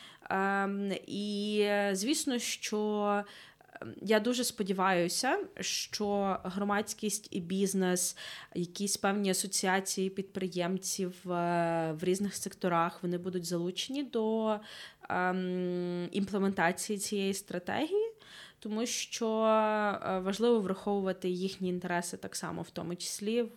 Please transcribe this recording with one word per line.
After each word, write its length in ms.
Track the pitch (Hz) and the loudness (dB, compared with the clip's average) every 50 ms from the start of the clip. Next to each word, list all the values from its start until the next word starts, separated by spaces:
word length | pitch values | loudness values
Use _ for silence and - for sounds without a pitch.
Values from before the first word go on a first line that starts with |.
| - - - - - - | -20 -20 -20 -20 -6 -2
Ем, 600 | - 190 196 196 196 196 196 196 202 202 202 196 180 - - | 0 0 2 2 2 2 0 0 0 -2 -2 -2 -2 -4 -4
і, 500 | - - 202 208 208 208 202 208 208 208 208 | -6 -6 -4 -4 -2 -2 -2 -2 0 2 4
е, 280 | 202 208 208 202 202 202 190 | 4 4 4 4 4 2 2
звісно, 460 | 185 208 262 320 302 - 285 247 240 | 0 2 0 0 0 0 0 0 0
що, 840 | 240 - - - - - 214 214 214 214 208 208 208 208 202 208 202 - - - - - - _ - - - - | 0 -2 -4 -4 -4 -2 0 0 0 2 2 2 2 2 2 2 0 -4 -10 -18 -20 -20 -20 _ -20 -20 -16 -12
ем, 120 | - 113 - - | -12 -12 -10 -6
я 180 | - 196 220 214 | 2 4 4 6
дуже 240 | 208 247 247 247 233 | 6 4 2 2 0
сподіваюся, 920 | - - - 202 190 190 190 185 190 185 175 170 175 - - - 262 339 415 - - - - | 0 0 -2 0 0 2 4 4 4 6 4 4 2 2 0 2 2 2 0 0 -6 -8 -6
що 800 | 180 - - - - - - - 208 202 202 202 196 196 185 - - | -4 -2 -2 -2 -4 -6 -4 -4 -2 0 2 2 2 2 0 -2 -4
громадськість 840 | 185 180 202 202 202 202 208 208 - - - 214 208 - - - - | -4 -2 -2 0 2 2 0 0 -2 -6 -4 -2 -2 -2 -4 -6 -6
і 80 | - 196 | -6 -6
бізнес, 800 | 170 170 190 190 196 185 190 190 185 180 180 180 - - - - - - - - - - - | -4 -2 0 2 2 2 4 4 4 4 4 2 2 -2 -4 -6 -12 -12 -12 -14 -16 -8 -4
якісь 420 | 175 175 175 175 - 202 196 - | -4 -4 -4 -4 -4 -2 -2 0
певні 340 | - - 196 196 208 202 190 | 0 2 0 2 2 2 2
асоціації 800 | 180 190 - 190 - - - 185 185 196 190 - - 196 190 190 | 2 0 0 -2 -2 0 2 4 2 2 2 0 -2 0 -2 -2
підприємців, 1200 | 190 202 190 - - 190 190 180 170 175 175 175 190 185 185 - - - 185 175 180 - - 180 | -2 -4 -8 -6 -6 -4 -4 -2 -2 0 0 0 0 -2 -2 -4 -2 -2 -2 -4 -4 -8 -6 -4
е, 600 | 175 175 170 170 175 170 170 165 165 165 160 160 151 156 | -2 0 2 2 2 2 2 2 2 0 0 -2 -2 0
в 40 | 180 | 0
різних 320 | 180 185 190 202 196 - | 0 2 2 0 -2 -2
секторах, 680 | - - 190 - - - 180 175 165 165 175 - - 185 | -4 -8 -8 -6 -2 0 2 4 4 4 2 0 -4 -4
вони 140 | 175 175 | -2 -2
будуть 280 | 180 175 185 180 185 170 | -2 -2 -4 -4 -4 -2
залучені 580 | 170 180 170 170 180 180 - - - 262 285 285 | -2 -2 -2 -2 -2 -4 -4 -6 -4 -4 -6 -4
до, 520 | 240 - 226 220 220 220 220 220 220 214 208 214 - - - - - - _ - - | -2 -2 0 0 2 2 2 2 0 0 -2 -4 -10 -14 -16 -16 -18 -18 _ -6 -2
ем, 1000 | - 180 180 185 185 185 185 180 180 180 180 180 180 180 175 175 175 175 175 - | 0 2 2 2 2 0 0 0 0 0 0 0 0 -2 -2 -2 -2 -2 -4 -2
імплементації 880 | - 202 196 185 208 196 196 196 190 190 165 175 180 - - - 208 196 | -2 -2 -2 0 0 2 2 2 4 4 2 2 2 0 -2 -4 -4 -4
цієї 340 | 202 - 208 202 196 196 196 | -2 -2 -2 0 0 0 0
стратегії, 800 | 196 - - 180 180 180 - 190 - 302 320 381 415 440 453 440 - - - - - - - - _ | -2 -4 -6 -6 -6 -4 -4 -2 -2 0 0 2 0 0 0 -4 -10 -18 -20 -20 -20 -20 -20 -20 _
тому 260 | - 208 214 220 247 | -8 -6 -4 -2 -2
що, 420 | 240 - - - - - - 233 220 220 220 | -2 -2 -4 -6 -6 -4 -2 -2 0 2 4
е, 800 | 220 220 220 220 214 214 214 214 208 208 196 - - - 190 185 | 4 6 6 6 6 4 2 2 2 2 0 0 -2 -2 -2 0
важливо 400 | 185 190 202 208 226 240 240 220 | 0 0 0 4 4 6 6 4
враховувати 680 | 190 185 190 190 - 208 202 202 190 190 185 185 - 185 | 4 2 -2 -2 0 0 0 2 2 0 -2 0 -2 -2
їхні 400 | 180 180 190 190 190 - 185 180 | -2 0 -2 -4 -2 -2 -2 -2
інтереси 480 | 180 180 180 175 175 170 175 - 190 | -2 -2 -2 0 0 0 -2 -2 -6
так 180 | 190 - 190 - | -8 -10 -8 -8
само, 260 | - 180 170 170 175 | -6 -6 -6 -6 -6
в 80 | 175 - | -8 -8
тому 260 | - 175 165 170 175 | -8 -8 -6 -6 -6
числі 500 | 175 - - - - 208 214 226 240 233 226 - | -6 -6 -8 -6 -4 -2 0 0 0 0 -2 -6